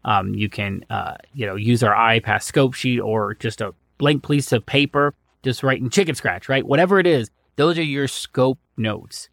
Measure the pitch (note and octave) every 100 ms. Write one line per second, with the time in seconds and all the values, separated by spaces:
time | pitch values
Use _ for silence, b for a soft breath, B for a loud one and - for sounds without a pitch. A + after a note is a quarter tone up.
0 | - G#2 F#2+ G2+ G#2 - G2+ G2 - A2
1 | F2+ - _ C#3 G#2 G2 A2 A#2+ A2+ G#2
2 | A2+ A2+ A2 G#2 - D3+ C3+ - C3 A#2+
3 | G#2 A2 G2+ A2 A#2 - G2+ - _ _
4 | C#3+ D3 - D3 - A#2+ - C#3 C#3+ C#3+
5 | C#3+ - _ _ C3 A#2+ C3+ C3 B2+ G3
6 | F3+ C#3+ - F2+ - C3+ - C#3 F3+ G3
7 | F3+ D3 G#2+ _ _ - D#3 E3+ D#3 C#3
8 | C#3 - - - C3 C3+ _ - A2 G#2
9 | - - -